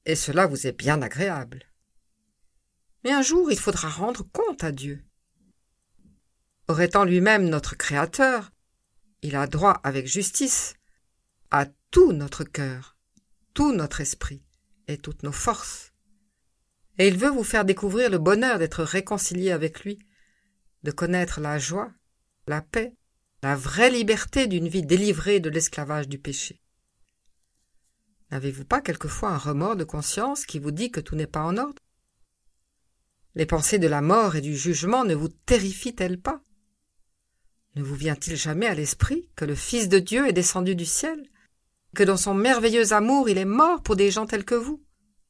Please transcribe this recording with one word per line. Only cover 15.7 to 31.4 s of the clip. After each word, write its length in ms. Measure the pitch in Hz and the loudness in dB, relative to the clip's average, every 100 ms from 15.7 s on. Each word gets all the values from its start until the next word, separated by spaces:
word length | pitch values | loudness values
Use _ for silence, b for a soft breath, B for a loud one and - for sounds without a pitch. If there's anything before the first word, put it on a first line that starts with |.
| - - _ _ _ _ _ _ _ _ _ _ - | -14 -18 _ _ _ _ _ _ _ _ _ _ 2
Et 100 | 196 | 4
il 100 | 185 | 4
veut 120 | 277 | 2
vous 140 | 262 | 2
faire 200 | 202 220 | 0 0
découvrir 460 | 196 190 202 214 247 | 2 0 -2 0 2
le 80 | 180 | 2
bonheur 400 | 165 208 254 208 | 4 4 2 0
d'être 240 | 160 - | -2 -2
réconcilié 680 | 156 190 190 202 - 180 185 | -4 -4 -2 -4 -4 -2 0
avec 340 | 165 160 - | 0 -2 -6
lui, 140 | 202 202 b b b b b b _ _ | -10 -12 b b b b b b _ _
de 80 | 147 | -10
connaître 500 | - 175 180 175 - | -4 -2 0 -2 -4
la 180 | 151 147 | -4 -4
joie, 340 | 131 185 226 - _ _ _ _ - | -4 -6 -8 -14 _ _ _ _ -6
la 160 | 151 | -6
paix, 320 | - 233 240 240 _ _ _ _ | -4 -4 -4 -10 _ _ _ _
la 140 | 135 139 | -2 -2
vraie 340 | 131 165 247 | -2 4 4
liberté 560 | 240 214 208 - 277 240 | 4 2 0 0 0 0
d'une 220 | 180 170 | 0 -2
vie 140 | 185 | -2
délivrée 580 | 151 180 208 156 196 202 | 2 2 4 0 2 2
de 80 | 160 | 2
l'esclavage 600 | 160 - - 143 151 139 | -2 -4 -4 -6 -4 -6
du 100 | 139 | -8
péché. 420 | 143 135 - - _ _ _ _ _ _ _ _ _ _ _ _ _ _ _ _ _ | -8 -8 -10 -14 _ _ _ _ _ _ _ _ _ _ _ _ _ _ _ _ _
N'avez-vous 360 | 139 139 135 139 | -8 -6 -8 -2
pas 160 | 262 | -2
quelquefois 480 | 277 160 151 - 208 | -2 -8 -8 -6 -4
un 80 | 151 | -2
remords 380 | 143 143 190 208 | -2 -2 -2 -2
de 80 | |
conscience 600 | 156 151 139 196 254 285 | -4 -6 -6 -4 -4 -4
qui 140 | - 156 | -8 -8
vous 120 | 147 | -6
dit 200 | 151 240 | -4 -6
que 100 | 165 | -6
tout 160 | 156 156 | -6 -6
n'est 100 | 147 | -4
pas 180 | 156 | -4